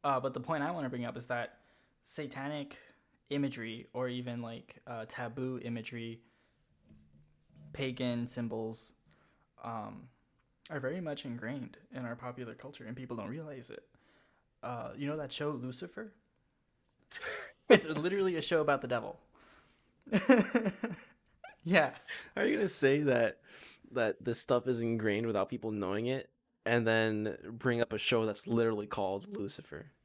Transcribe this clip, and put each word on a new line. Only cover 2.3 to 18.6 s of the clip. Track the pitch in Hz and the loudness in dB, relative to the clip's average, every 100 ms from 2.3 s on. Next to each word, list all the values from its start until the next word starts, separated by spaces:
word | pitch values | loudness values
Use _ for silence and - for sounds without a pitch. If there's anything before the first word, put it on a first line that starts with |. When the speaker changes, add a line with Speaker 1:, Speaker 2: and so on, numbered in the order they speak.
| - 139 151 143 - - _ _ _ _ | -6 -6 -6 -8 -14 -20 _ _ _ _
Speaker 1:
imagery | 143 139 120 113 113 - | 0 0 -2 -6 -8 -8
or | 127 127 | -4 -2
even, | 123 123 120 | -2 -4 -6
like, | 117 117 - - - | -6 -10 -14 -20 -10
uh, | 120 110 | -10 -8
taboo | - 120 120 131 127 | -6 -6 -4 -4 -4
imagery, | 117 117 110 123 113 113 _ _ _ _ _ _ _ - - - - _ _ - - | -4 -4 -6 -8 -8 -10 _ _ _ _ _ _ _ -20 -20 -20 -20 _ _ -20 -16
pagan | - 135 127 127 120 120 | -6 -4 -2 -2 0 -2
symbols, | - 117 113 110 113 - - _ - _ _ _ - | -4 -4 -2 -4 -6 -10 -16 _ -20 _ _ _ -14
um, | - 113 104 - 127 _ _ _ _ _ - | -8 -6 -8 -12 -16 _ _ _ _ _ -10
are | 156 | -4
very | 131 175 | -4 -4
much | 165 143 135 | -4 -6 -6
ingrained | 120 110 139 123 - - | -8 -6 -6 -8 -12 -14
in | 131 | -10
our | 123 120 | -8 -8
popular | 123 123 120 | -8 -8 -10
culture, | - 131 147 | -12 -14 -14
and | 110 127 | -10 -10
people | 127 117 | -8 -6
don't | 101 | -6
realize | 143 156 135 117 | -8 -8 -12 -12
it. | - _ _ _ _ _ _ _ _ | -14 _ _ _ _ _ _ _ _
Uh, | - 120 117 - | -8 -6 -8 -6
you | 143 | -4
know | 156 | -4
that | 135 | -6
show | - 147 | -4 -4
Lucifer? | 139 123 127 180 - 220 - _ _ _ _ _ _ _ _ _ | -2 -6 -6 -8 -10 -12 -14 _ _ _ _ _ _ _ _ _
Speaker 2:
<laughs> | - - - - - _ | -6 -6 -8 -10 -16 _
Speaker 1:
It's | 196 | 8
literally | 160 156 170 196 190 165 | 8 0 0 2 2 2
a | |
show | 151 165 | 2 2